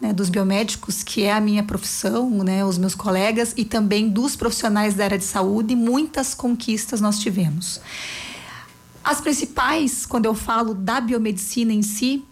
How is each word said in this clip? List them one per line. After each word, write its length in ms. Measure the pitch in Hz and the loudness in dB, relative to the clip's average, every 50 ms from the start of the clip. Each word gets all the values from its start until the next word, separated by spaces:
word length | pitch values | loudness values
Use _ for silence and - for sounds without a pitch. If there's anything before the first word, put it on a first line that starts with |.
né, 100 | 247 214 | -2 -2
dos 200 | 208 180 202 180 | 0 2 2 2
biomédicos, 720 | 180 208 190 190 196 202 226 214 - - - - 190 - - | 2 2 2 2 2 2 0 -2 -4 -6 -6 -6 -6 -6 -6
que 220 | - - 214 202 | -6 -2 0 2
é 80 | 202 208 | 2 2
a 60 | 214 | 2
minha 220 | 214 208 208 208 208 | 2 4 2 2 2
profissão, 680 | 208 202 185 - - - - - 190 220 233 247 254 220 202 190 | 0 -2 -4 -4 -4 -4 -2 -2 0 0 0 2 2 2 2 2
né, 220 | 185 190 196 196 | 2 2 2 2
os 140 | 196 180 180 | 2 2 2
meus 160 | 185 180 - | 0 0 0
colegas, 580 | 185 196 208 185 185 196 220 226 226 233 226 - - | -2 0 0 2 2 2 2 2 2 0 0 0 -2
e 60 | 214 | -2
também 420 | 220 - 226 214 196 208 208 220 226 | 0 2 2 2 4 4 4 2 2
dos 260 | 190 226 247 285 - | 2 2 0 0 -2
profissionais 580 | - - 233 226 - - 226 208 208 214 208 196 | -2 -2 -2 0 0 0 2 2 2 2 2 2
da 100 | 196 208 | 2 2
área 140 | 196 202 190 | 2 0 0
de 60 | 185 | -2
saúde, 520 | - - 196 190 190 202 220 220 220 254 | -2 0 0 2 2 2 2 2 2 2
muitas 560 | 240 226 233 247 277 311 311 - 269 262 - - | 2 2 4 2 2 0 0 -2 -2 -4 -4 -4
conquistas 680 | - - 240 240 233 - - 220 214 - - 254 214 | -2 -2 0 0 0 0 -2 -2 -2 -2 -2 0 2
nós 200 | 208 208 208 - | 2 2 2 0
tivemos. 600 | - 226 180 202 175 156 147 170 180 - - - - - - - - - - - - - - - - - - - - - - - - - - - - | 0 0 0 2 2 0 0 -2 -4 -6 -8 -10 -12 -14 -14 -12 -12 -10 -10 -12 -12 -12 -14 -16 -16 -16 -16 -18 -18 -20 -20 -20 -20 -20 -16 -6 -4
As 160 | - 294 294 | -2 -2 0
principais, 840 | - 311 285 - - - - - - 262 302 330 294 247 - - - | 0 -2 -2 -2 -2 -4 -2 -2 0 0 2 2 0 0 -2 -4 -4
quando 180 | - - 240 220 | -2 0 0 2
eu 100 | 220 220 | 2 0
falo 380 | 208 - - 226 226 233 220 214 | 0 -2 0 0 2 2 0 -2
da 260 | 190 190 190 233 269 | -2 -2 -2 -2 0
biomedicina 760 | 240 226 247 233 220 214 208 185 - - - 240 233 226 214 | 0 0 0 0 0 0 -2 -4 -4 -4 -2 0 2 2 2
em 80 | 208 208 | 2 2
si, 420 | 208 208 - 240 254 277 277 - - | 0 0 0 0 0 0 0 -4 -8